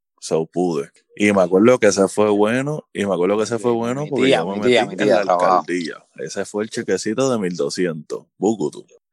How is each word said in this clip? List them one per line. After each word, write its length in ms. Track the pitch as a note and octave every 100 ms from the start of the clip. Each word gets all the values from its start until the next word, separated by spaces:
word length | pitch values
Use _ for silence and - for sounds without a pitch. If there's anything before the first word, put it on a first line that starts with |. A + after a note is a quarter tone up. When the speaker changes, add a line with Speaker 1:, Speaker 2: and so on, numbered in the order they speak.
| _ _
Speaker 1:
So, 260 | - D#2+ D#2+
pude. 440 | F2 F2+ D#2 C#2 _ _
Y 160 | - G#2
me 100 | G2
acuerdo 360 | F2+ F#2 A#2 B2+
que 100 | G#2
ese 200 | F#2+ F#2+
fue 220 | - G#2+
bueno, 580 | G#2 G#2 B2 C#3 D3+ -
y 100 | F#2+ G2+
me 60 |
acuerdo 220 | F2 F2+ G#2+
que 80 |
ese 140 | G#2+ A#2
fue 140 | A#2+
Speaker 2:
Mi 40 | A#2
Speaker 1:
bueno 280 | A#2 C3 D3+
porque 180 | C3+ C3
Speaker 2:
tía, 100 | A#2
Speaker 1:
yo 80 | F#2
me 80 | G2+
Speaker 2:
mi 60 |
tía, 220 | B2 A#2+ G#2
Speaker 1:
metí 100 | F#2+
Speaker 2:
mi 60 |
Speaker 1:
en 40 | G#2
Speaker 2:
tía 80 | F#2
Speaker 1:
la 40 |
Speaker 2:
trabajaba. 340 | F#2+ F2+ F#2 F2+
Speaker 1:
alcaldía. 440 | E2+ F2+ D#2 - _ -
Ese 280 | D#2+ G2+ F#2+
fue 180 | G#2
el 60 | A2
chequecito 600 | - A2+ F#2+ G#2+ A2 C3+
de 80 | A#2
mil 160 | F#2
doscientos, 680 | F2 D2 - F2+ D#2+ D2 A#1+ - -
bucutu. 480 | G2 A2 D2 - - _ _